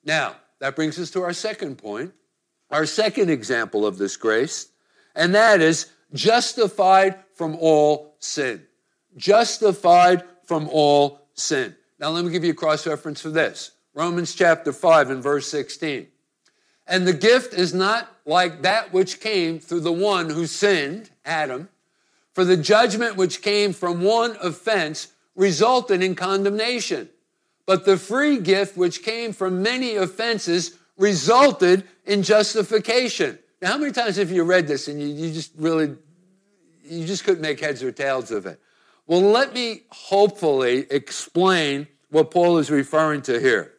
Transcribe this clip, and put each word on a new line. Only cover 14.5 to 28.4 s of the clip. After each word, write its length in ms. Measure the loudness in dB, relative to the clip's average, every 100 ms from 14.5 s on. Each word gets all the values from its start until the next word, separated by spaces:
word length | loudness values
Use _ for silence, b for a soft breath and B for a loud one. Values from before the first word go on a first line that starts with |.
| 2 0
five 360 | -2 4 4 4
and 140 | -2
verse 240 | -2 -4 -4
sixteen. 600 | -8 -8 -8 -8 -8 -10 _ _ _ _ _ _ _ -4
"And 220 | 0 0
the 60 |
gift 400 | 2 4 4 2
is 200 | -4 -2
not 380 | 0 0 -2 -6 _ -2
like 360 | 0 0 -2
that 280 | -2 -2 0
which 280 | 0 0 -2
came 380 | -4 -2 -2 -6
through 200 | -6 -6
the 140 | -4
one 360 | -2 0 0 -2
who 160 | -4 -6
sinned, 640 | -2 0 2 -2 -8 -16 _
Adam, 460 | -8 -4 -4 -6 -12 _ _ _ _ _ _
for 100 | -2
the 140 | 2 2
judgment 580 | 4 4 4 2 -4 -2
which 260 | -2 -2
came 300 | -2 0 0
from 300 | -2 -4 -2
one 340 | 0 2 0 -4
offense 680 | -8 -6 -2 -2 -2 -8 -16 _ _ 0
resulted 680 | 0 2 2 2 2 0
in 120 | 0 -2
condemnation. 960 | -2 -2 -2 -2 -4 -4 -6 -8 -8 _ _ _ _ _ -2
But 200 | 0 2
the 120 | 0
free 400 | 0 -2 0
gift 400 | 0